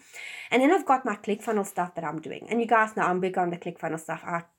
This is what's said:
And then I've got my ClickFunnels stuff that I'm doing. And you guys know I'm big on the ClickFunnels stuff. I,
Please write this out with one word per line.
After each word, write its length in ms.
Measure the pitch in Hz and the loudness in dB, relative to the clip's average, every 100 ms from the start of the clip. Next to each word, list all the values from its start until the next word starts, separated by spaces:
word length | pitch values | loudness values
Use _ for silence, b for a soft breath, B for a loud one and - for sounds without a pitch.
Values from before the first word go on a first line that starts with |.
| B B B B B | B B B B B
And 120 | 233 | 4
then 80 | 269 | 6
I've 160 | 370 - | 4 4
got 180 | 262 | 2
my 120 | 254 208 | 2 -4
ClickFunnels 500 | - 208 233 214 202 | -4 -4 -2 -2 -2
stuff 280 | - 180 | -2 -4
that 100 | - | -4
I'm 160 | 160 160 | -6 -6
doing. 260 | - - - | -8 -10 -4
And 120 | 233 | -2
you 60 | 233 | 4
guys 280 | 226 214 | 4 4
know 80 | 214 | 2
I'm 180 | 170 180 | 2 2
big 160 | 190 185 | 0 0
on 120 | 175 | -2
the 60 | 175 | -2
ClickFunnels 440 | 175 170 165 160 | -8 -8 -6 -6
stuff. 220 | - 165 | -6 -8
I, 180 | - 170 170 | -6 -8 -8